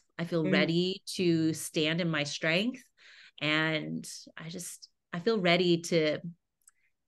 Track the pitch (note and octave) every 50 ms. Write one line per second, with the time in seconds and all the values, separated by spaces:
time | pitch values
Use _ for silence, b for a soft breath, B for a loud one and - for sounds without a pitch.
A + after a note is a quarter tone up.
0 | _ _ _ - E3+ E3 F3 E3 D#3 - D#3+ D3 D#3 E3 E3 F3 F3+ F#3 F#3+ -
1 | - - - - F#3 F3 E3 D#3+ D#3+ D#3+ D#3+ - - - - F3 D3+ D#3 E3 E3+
2 | F3+ E3 D#3+ D3 C#3+ C#3+ - - E3+ D#3+ E3 F#3 G#3+ B3+ B3 - - _ _ b
3 | b b b b b b b - D3 D3+ D3+ D#3 D#3 D#3+ D#3+ D3+ D3+ D#3+ E3 -
4 | - - - - - - - - E3 D#3+ F3 F3+ F3 - - - - - _ _
5 | _ _ - F3 E3+ A3+ A3+ G#3+ F3 E3+ E3+ F3+ F3+ F3 E3+ E3 E3+ - F3+ E3
6 | D#3 D3+ D3 - - E3+ - _ _ _ _ _ _ - _ _ _ _ _ _
7 | _